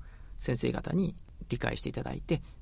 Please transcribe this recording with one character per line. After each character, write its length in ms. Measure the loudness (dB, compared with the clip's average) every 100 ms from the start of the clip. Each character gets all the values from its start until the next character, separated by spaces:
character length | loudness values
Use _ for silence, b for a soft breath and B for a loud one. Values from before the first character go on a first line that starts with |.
| b b b b
先 200 | 0 4
生 140 | 4
方 200 | 2 2
に 240 | 4 4 0 -10 -12 -2
理 100 | 0
解 180 | 2 0
し 60 |
て 60 | -2
い 20 |
た 100 | -2
だ 100 | -2
い 60 | -4
て、 220 | 2 2 b b